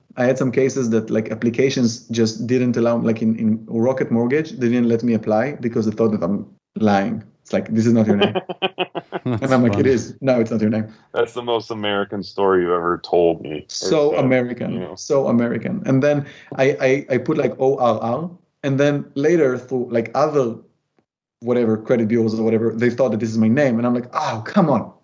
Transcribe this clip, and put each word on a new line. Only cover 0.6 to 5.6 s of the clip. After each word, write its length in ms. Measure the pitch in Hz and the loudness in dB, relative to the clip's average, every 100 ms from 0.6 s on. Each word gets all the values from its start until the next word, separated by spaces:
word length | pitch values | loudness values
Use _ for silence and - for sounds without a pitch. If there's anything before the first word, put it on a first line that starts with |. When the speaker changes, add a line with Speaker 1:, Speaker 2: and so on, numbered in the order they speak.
| 131 135 120 | 0 0 0
Speaker 1:
that, 180 | 113 110 | 0 0
like, 220 | 113 107 | -2 -2
applications 760 | 110 120 113 135 135 120 113 - | -2 -2 2 0 2 0 -2 -6
just 360 | 117 110 110 117 | 0 0 0 -2
didn't 300 | 127 123 120 | 0 2 2
allow, 200 | 117 117 | 2 2
like, 240 | 113 110 | 0 0
in, 120 | 113 113 | 0 0
in 280 | 110 110 - | 0 -2 -2
Rocket 460 | 113 120 131 - | 0 0 0 0
Mortgage, 400 | 117 120 143 160 | 0 2 0 -2
they 180 | 117 120 | -2 0
didn't 180 | 123 120 | 2 2
let 160 | 117 | 2
me 100 | 120 110 | 2 0
apply 380 | 107 107 127 | 0 0 0
because 260 | 147 | -4